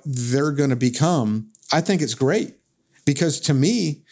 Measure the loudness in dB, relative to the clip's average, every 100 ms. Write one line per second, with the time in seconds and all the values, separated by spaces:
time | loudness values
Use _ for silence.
0 | -6 -4 0 0 0 0 0 2 0 2
1 | 2 2 0 -2 -6 -14 -2 -2 2 0
2 | 0 -2 0 0 -4 -10 _ _ _ _
3 | -2 0 0 -2 0 2 2 0 -2 -6
4 | _